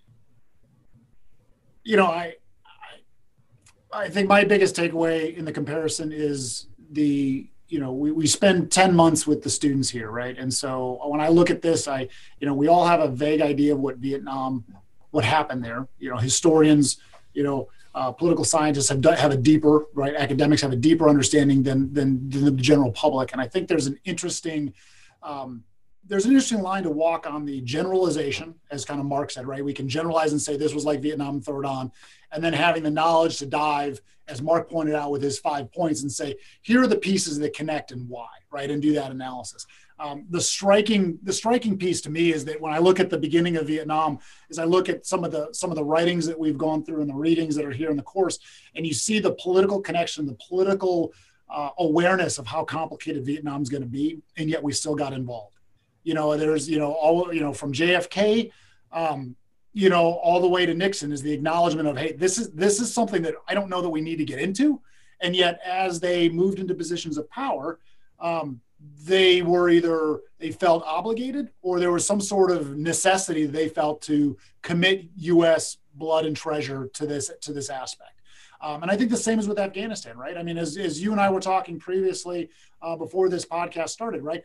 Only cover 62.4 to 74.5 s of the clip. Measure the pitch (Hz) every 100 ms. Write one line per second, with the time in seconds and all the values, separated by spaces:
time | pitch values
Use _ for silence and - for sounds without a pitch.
62.4 | 220 151 202 202 240 - 220 190 165 -
63.4 | - 190 190 180 175 156 160 156 139 127
64.4 | 180 196 294 277 - - - - 180 180
65.4 | 175 170 180 185 190 170 180 175 170 165
66.4 | 190 180 185 185 160 170 165 151 151 247
67.4 | 269 156 156 170 - - - - 170 165
68.4 | 151 123 _ _ 147 147 151 190 185 180
69.4 | 170 175 175 170 170 160 156 151 - -
70.4 | 160 - 180 170 160 165 208 226 254 277
71.4 | 233 - 180 180 180 175 - 208 196 196
72.4 | 185 170 143 143 160 160 185 190 - 160
73.4 | 151 151 160 160 151 151 - 147 147 135
74.4 | _